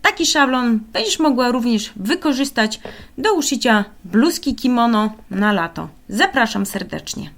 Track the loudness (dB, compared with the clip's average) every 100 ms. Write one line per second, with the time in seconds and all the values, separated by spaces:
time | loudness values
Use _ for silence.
0 | -2 0 0 2 2 2 2 0 -2 -4
1 | -4 0 2 2 2 2 2 0 -2 -8
2 | -2 0 0 0 -2 0 -2 -2 -14 -18
3 | -18 -2 0 0 0 0 2 2 2 -10
4 | -2 2 2 0 -6 -2 0 2 2 2
5 | 0 -4 -8 -2 0 0 -2 -8 -12 -14
6 | -8 -2 0 2 0 -2 -4 -6 -8 -10
7 | -10 -12 -12